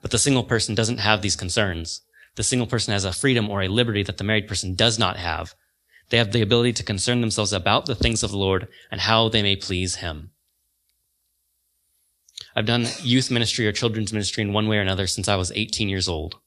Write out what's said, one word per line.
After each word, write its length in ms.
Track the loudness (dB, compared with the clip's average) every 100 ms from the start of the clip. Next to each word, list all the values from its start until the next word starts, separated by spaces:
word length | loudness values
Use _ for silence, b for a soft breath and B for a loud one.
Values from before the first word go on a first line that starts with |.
But 100 | -2
the 80 | 0
single 240 | 2 2
person 320 | 2 0 0 0
doesn't 220 | 0 0
have 240 | 2 2
these 160 | 2 -4
concerns. 640 | -2 0 0 -2 -8 -12 _ b b -6
The 80 |
single 240 | -2 0 0
person 240 | -2 0
has 140 | 0 -2
a 80 |
freedom 360 | 0 2 2 0
or 120 | 0
a 80 | 0
liberty 340 | 2 2 2
that 140 | -2 -2
the 60 | 0
married 220 | 0 0
person 280 | -6 -4 2
does 240 | 2 4
not 180 | 0 0
have. 380 | -4 -4 -6 -14 b b b b b
They 80 | 2
have 160 | 2
the 80 | 2
ability 320 | 4 4 4
to 100 | 0
concern 380 | -4 -4 0 0
themselves 320 | 0 0 0
about 320 | 0 2 0 0
the 100 | 0
things 280 | 0 0
of 80 | -2
the 60 | 0
Lord 300 | 0 0 -2 B B
and 100 | -4
how 280 | 2 4 4
they 120 | 2
may 140 | 2 -2
please 400 | -2 -2 -2 -4
him. 360 | -6 -8 -12 _ _ _ _ _ _ _ _ _ _ _ _ _ _ _ _ _ _ _ _ B B -4
I've 100 | 0
done 200 | 0 0 -4
youth 300 | 2 2 4
ministry 340 | 0 0 0 0
or 40 |
children's 420 | 0 -2 -2 -4
ministry 300 | -2 -4 -2
in 100 | 0
one 140 | 0 2
way 100 | 2
or 40 |
another 260 | 2 0 -2
since 200 | -2 0
I 80 | 0
was 160 | 0
eighteen 360 | -4 -4 -2 -2
years 180 | -2 -2
old. 280 | -4 -6 -12